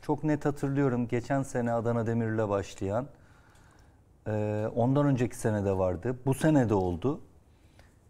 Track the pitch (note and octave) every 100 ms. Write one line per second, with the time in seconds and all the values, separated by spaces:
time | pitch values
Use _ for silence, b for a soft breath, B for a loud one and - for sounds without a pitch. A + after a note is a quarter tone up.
0 | - D3 D#3 D3+ D3+ C#3 C#3 C#3 C#3 A#2+
1 | A#2 A#2+ A2+ C#3 C3 B2+ A#2 A#2 A2+ A#2
2 | A2+ A#2 A2+ A2 G#2+ G2+ G2 - F#2+ G#2+
3 | C#3 b b b b b b b b b
4 | b _ - G#2+ G#2+ G#2+ G#2+ A#2 A#2+ C3+
5 | C#3+ B2+ A#2+ - A#2 G#2+ G2 F#2+ F#2 F2
6 | A#2 B2+ C3 C3 D#3 D3+ A2+ G#2 F2+ E2+
7 | B2 D#3+ - - _ b b b b b